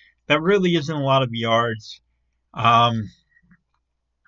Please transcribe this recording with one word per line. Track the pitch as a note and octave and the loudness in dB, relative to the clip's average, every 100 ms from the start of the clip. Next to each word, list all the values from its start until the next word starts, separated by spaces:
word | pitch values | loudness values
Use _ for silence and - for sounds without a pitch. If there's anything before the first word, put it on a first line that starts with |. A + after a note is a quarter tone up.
| _ _ - | _ _ -2
that | D3+ | -2
really | E3 G3+ F3+ E3+ | 2 0 2 -2
isn't | D3 D3+ | -2 -4
a | |
lot | C3+ C3+ | 0 0
of | B2 | 0
yards. | A2+ A2+ A2+ A#2 G#2+ - - _ _ _ _ _ | -4 0 0 0 -6 -14 -20 _ _ _ _ _
Um, | - A2+ A#2 A#2+ A2+ G2+ _ _ _ _ _ _ _ _ _ _ _ | -2 2 4 2 0 -8 _ _ _ _ _ _ _ _ _ _ _